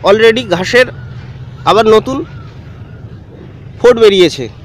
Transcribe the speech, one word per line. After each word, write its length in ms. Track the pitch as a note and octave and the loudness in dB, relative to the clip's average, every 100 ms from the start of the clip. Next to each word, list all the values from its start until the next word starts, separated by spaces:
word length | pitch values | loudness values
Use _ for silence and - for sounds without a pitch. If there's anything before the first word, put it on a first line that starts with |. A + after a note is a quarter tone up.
already 460 | D#3 G#3+ A3+ A3+ A3+ | 2 4 4 2 -2
ঘাসের 380 | F3 F#3 - B3+ - - - - - - - | -4 0 0 0 -4 -16 -16 -16 -16 -16 -6
আবার 220 | D#3 G3 A3 | 0 2 4
নতুন 380 | G#3+ B3+ C4+ - - - - - - - - - - - - - - - - | 2 2 -8 -8 -14 -18 -18 -20 -20 -20 -18 -18 -18 -20 -20 -20 -20 -20 2
ফোট 180 | A#3 A3+ | 2 4
বেরিয়েছে। 500 | A3 G3 E3+ - A2+ - | 4 4 2 0 -12 -14